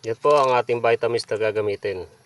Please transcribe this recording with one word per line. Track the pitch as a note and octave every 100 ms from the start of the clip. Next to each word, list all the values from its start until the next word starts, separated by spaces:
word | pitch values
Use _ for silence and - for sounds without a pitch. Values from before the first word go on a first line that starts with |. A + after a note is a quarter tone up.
Yan | A2+ A2+
po | D3
ang | D3 C3+ B2
ating | A#2 A#2+
vitamins | A#2 A#2 A#2 A#2 -
na | A2
gagamitin. | G#2+ G#2 G#2 G2 G#2 F#2 E2+ _